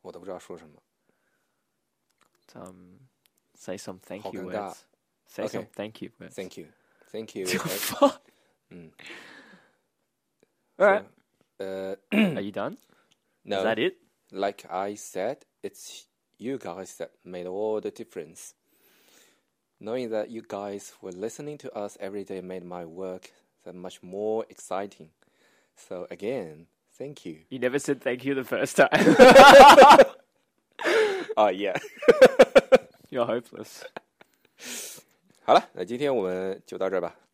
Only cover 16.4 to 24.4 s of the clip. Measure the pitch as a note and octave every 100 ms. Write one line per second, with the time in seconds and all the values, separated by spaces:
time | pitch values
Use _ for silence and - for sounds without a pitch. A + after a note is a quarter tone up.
16.4 | A2 C#3 - F2 F#2 - - _ - F2+
17.4 | F2 F#2+ G#2+ G#2+ G#2 - A2+ F#2 D#2 -
18.4 | - _ _ _ _ _ _ _ _ _
19.4 | _ _ _ _ G#2 B2 A#2+ G#2+ G#2+ A2+
20.4 | - G2+ G2+ G2+ - _ F#2+ F2+ A2 -
21.4 | D3 D3 C3 G#2 G2+ - G2+ G2+ F#2+ F#2+
22.4 | F2+ F#2 F2 F2 E2+ E2+ F#2 F#2 - _
23.4 | _ _ F2+ F2+ F2+ - F2+ G2 G#2+ A2